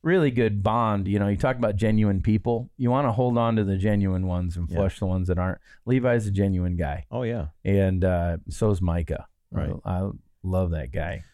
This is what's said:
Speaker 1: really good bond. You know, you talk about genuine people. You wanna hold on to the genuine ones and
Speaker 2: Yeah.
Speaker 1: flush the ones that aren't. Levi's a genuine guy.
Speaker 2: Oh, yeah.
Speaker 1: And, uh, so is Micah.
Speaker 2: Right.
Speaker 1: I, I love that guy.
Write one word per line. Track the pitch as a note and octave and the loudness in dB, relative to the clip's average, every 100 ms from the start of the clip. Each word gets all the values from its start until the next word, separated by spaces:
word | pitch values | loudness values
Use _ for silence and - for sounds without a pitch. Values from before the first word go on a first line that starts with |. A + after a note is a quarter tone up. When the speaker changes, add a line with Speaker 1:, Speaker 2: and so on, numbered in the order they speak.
Speaker 1:
really | E3 F#3 D3 | 2 2 2
good | B2 A2+ G#2 | 2 0 2
bond. | G2+ A2+ A2+ G2+ F#2+ | 0 2 2 0 0
You | G2+ | 2
know, | G2+ | 2
you | G2 | 2
talk | C#3+ B2 | 0 0
about | A#2 G2 | 0 2
genuine | A2 G#2+ G#2 G2 | 2 4 4 2
people. | G2+ G#2+ - A#2 B2 - | 2 2 2 -4 -4 -4
You | B2 | 0
wanna | B2+ C#3+ | 2 0
hold | G#2 B2+ A#2+ | 2 2 2
on | A#2 A2+ | 2 2
to | |
the | G2 G2 | 0 0
genuine | G2+ G2+ G2 F#2 F#2 | 2 2 2 0 -2
ones | F2+ F2+ F2 | -2 -4 -4
and | E2+ | -4
Speaker 2:
Yeah. | E2+ | -2
Speaker 1:
flush | G2 - | -2 -2
the | F#2+ | -2
ones | F#2 F2+ | -2 0
that | F2+ | 0
aren't. | F2+ F#2+ _ - - | -2 -4 _ -14 -2
Levi's | B2+ B2 A#2+ G#2+ | 0 2 0 0
a | |
genuine | G2 G2 F#2 F2+ F2 | 0 0 0 -2 -2
guy. | D#2 C#2+ - | -4 -6 -8
Speaker 2:
Oh, | A#2+ | -6
yeah. | A#2+ A#2 D2+ - | -6 -6 -8 -6
Speaker 1:
And, | - G2 F#2+ F#2 | 0 2 2 2
uh, | F#2 F2+ E2+ E2+ - | 0 0 -2 -4 -8
so | - A2 | -2 0
is | G2 | 2
Micah. | F2 E2+ E2 - - _ _ | 0 -2 -2 -6 -10 _ _
Speaker 2:
Right. | - D2+ F2+ - | -6 -4 -6 -6
Speaker 1:
I, | F#2 | -4
I | G2 - _ _ | -4 -8 _ _
love | F#2 F#2 F#2 | -4 -2 0
that | D#2+ C2 | -2 -6
guy. | D#2 D#2 E2+ - | -6 -6 -8 -14